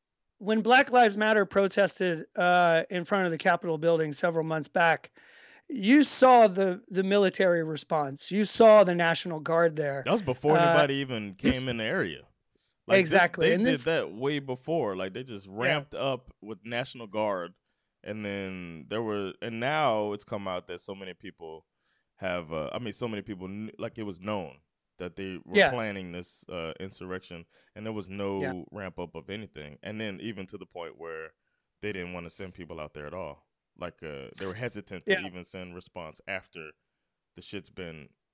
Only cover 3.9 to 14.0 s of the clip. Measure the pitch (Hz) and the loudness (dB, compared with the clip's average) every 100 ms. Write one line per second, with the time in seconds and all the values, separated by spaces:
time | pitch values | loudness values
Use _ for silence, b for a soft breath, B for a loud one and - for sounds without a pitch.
3.9 | 165 156 139 175 165 160 160 143 185 170 | 2 2 0 0 0 -2 -2 -2 2 4
4.9 | 156 - _ b b b b b 233 196 | 2 -4 _ b b b b b -2 6
5.9 | 294 - - 254 247 220 185 190 180 - | 6 6 6 8 10 8 6 0 0 -4
6.9 | 185 190 202 190 - 185 170 160 151 - | -2 2 4 4 4 2 2 0 -4 -2
7.9 | 160 139 139 - 196 202 - 226 214 180 | -2 -2 -6 -4 -2 0 8 10 12 10
8.9 | 175 165 165 180 156 151 165 170 156 147 | 4 2 0 -2 -6 0 2 2 2 -4
9.9 | 139 135 220 151 123 147 165 170 165 147 | -4 0 0 0 0 4 6 6 6 4
10.9 | 139 135 117 101 92 - 127 131 117 110 | 0 -4 -6 -6 -2 0 0 -2 -4 -2
11.9 | 185 101 65 - _ _ _ _ _ - | -2 -4 -8 -16 _ _ _ _ _ 2
12.9 | 196 165 185 175 175 165 180 240 285 143 | 4 6 4 4 4 2 4 2 0 0
13.9 | 160 | -2